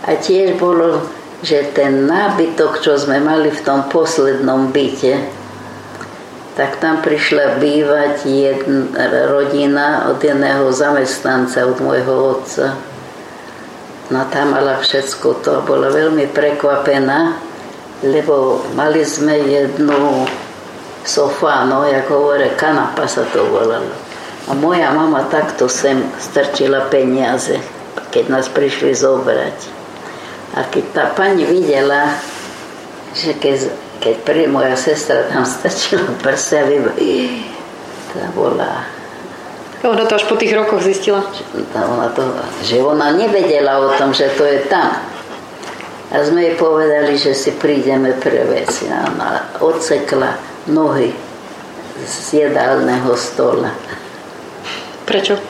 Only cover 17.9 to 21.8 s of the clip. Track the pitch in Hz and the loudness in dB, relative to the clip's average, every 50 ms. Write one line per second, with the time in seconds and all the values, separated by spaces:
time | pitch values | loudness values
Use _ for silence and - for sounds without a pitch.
17.9 | - - - 135 139 151 147 147 147 135 131 131 120 123 120 135 139 131 147 151 | -10 -2 0 2 2 2 2 4 2 4 4 2 2 0 -2 -4 -2 0 2 2
18.9 | 151 160 151 143 - 147 147 151 151 147 143 139 143 143 139 135 139 143 151 143 | 4 2 2 0 0 0 2 2 2 2 2 2 2 2 2 0 2 2 2 2
19.9 | 143 143 143 143 131 131 127 - - - - - - - - - - - - - | 4 4 4 2 2 2 0 -2 -4 -8 -10 -12 -14 -16 -16 -16 -16 -16 -16 -16
20.9 | - - - - - 147 143 139 143 - 175 151 143 131 120 131 131 135 | -16 -12 -8 -2 0 2 2 2 2 0 2 2 2 2 2 2 2 2